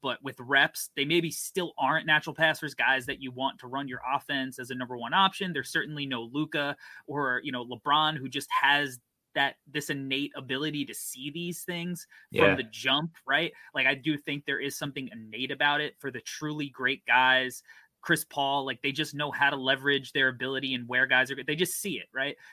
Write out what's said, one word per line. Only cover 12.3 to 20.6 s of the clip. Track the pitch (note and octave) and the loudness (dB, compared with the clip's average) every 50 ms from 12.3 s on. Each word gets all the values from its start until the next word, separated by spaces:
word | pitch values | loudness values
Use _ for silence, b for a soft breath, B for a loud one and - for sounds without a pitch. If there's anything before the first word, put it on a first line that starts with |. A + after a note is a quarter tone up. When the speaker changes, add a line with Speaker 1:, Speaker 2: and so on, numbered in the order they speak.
Speaker 1:
from | - - F#2+ G2 | 2 4 6 6
Speaker 2:
Yeah. | F#2+ | 6
Speaker 1:
the | F2 B2 A2+ | 4 -2 -8
jump, | A2 - A2+ C3 C3 C#3+ D#3 E3 D#3+ - _ | -8 -6 -2 0 0 0 0 -4 _ -12 _
right? | - C3+ D3 E3 E3+ B B B B B | 0 0 0 0 0 B B B B B
Like, | D3 C3 C3 | 0 2 2
I | C#3+ | 0
do | C3+ B2 D#3 D3+ | 0 0 -2 -2
think | C#3+ - - C#3+ C#3+ C#3+ | -2 -2 -6 -6 -6 -4
there | - C#3 F#2+ | -4 -4 -2
is | A#2+ C#3+ C3+ - | -2 -6 -6 -6
something | D#3+ C#3+ C3+ D3 C3+ B2 | -6 -6 -6 -8 -10 -10
innate | - A#2 A2 A2 G#2+ A2 B2+ C3+ | -12 -14 -16 -14 -8 -8 -6 -6
about | C#3+ C3+ D3 D3 D3 D3 | -2 0 2 2 2 2
it | D3 D3 - _ | -2 -4 -6 _
for | - C#3 | -10 -8
the | B2 B2 | -8 -8
truly | - - - - D3+ D3+ D3+ D3+ D3 C#3+ | -12 -12 -12 -8 -6 -6 -4 -4 -6 -8
great | B2+ - C3 B2 C#3 - _ - | -6 -2 -2 -2 -2 -2 _ 4
guys. | A#2+ B2+ B2+ B2+ C3 C3 C3 B2+ B2 - b b b b b b b _ | 4 6 8 8 6 6 4 0 -4 -8 b b b b b b b _
Chris | - - E3+ D3+ - | 0 0 0 0 0
Paul, | _ - D3 C#3 C#3 C#3 C#3 C3+ C3+ | _ -4 -2 0 2 2 0 0 -2
like, | B2+ B2 - | -6 -2 -2
they | C#3+ | -4
just | C3+ C3+ D#3 D3 - | -2 -2 -4 -4 -4
know | C#3+ D3+ D3 | -6 -6 -4
how | C#3 - C#3+ C#3 | 0 4 4 4
to | D3 | 4
leverage | C#3 B2+ C3 C3+ C3 C3+ C#3+ C#3+ C#3 C3 B2 | 2 2 2 2 4 4 4 2 2 2 -2
their | - D3 C3+ C3 | 0 4 4 4
ability | B2+ A#2+ B2+ C3 C3+ C3 | 2 0 -4 -2 -2 -2